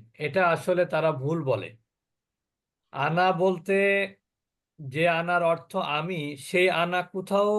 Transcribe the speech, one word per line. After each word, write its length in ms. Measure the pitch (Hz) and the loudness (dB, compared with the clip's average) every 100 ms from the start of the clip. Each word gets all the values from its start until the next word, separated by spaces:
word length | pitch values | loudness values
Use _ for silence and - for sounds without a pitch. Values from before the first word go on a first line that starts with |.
| - | -20
এটা 340 | - 151 185 175 | -8 -4 2 2
আসলে 380 | 160 185 180 175 | 2 0 0 2
তারা 260 | 156 160 | 2 0
ভুল 300 | 135 139 165 | 0 -2 -2
বলে। 320 | 135 107 82 - _ _ _ _ _ _ _ _ _ _ _ | -2 -2 -4 -16 _ _ _ _ _ _ _ _ _ _ _
আনা 400 | 139 147 165 185 | -4 -2 2 2
বলতে 440 | 175 185 180 196 196 196 196 190 - _ _ _ _ _ _ | 2 0 0 -2 0 2 0 -2 -10 _ _ _ _ _ _
যে 220 | 139 147 170 | -10 0 0
আনার 340 | 165 170 175 | 2 0 2
অর্থ 300 | 165 165 - 190 151 | 2 0 -2 -6 -4
আমি, 280 | 147 170 175 147 143 | -4 -4 -6 -6 -10
সেই 320 | - 180 185 | -2 2 2
আনা 300 | 165 175 180 | 2 0 -2
কোথাও 500 | 175 190 185 202 208 | -4 -8 -2 0 2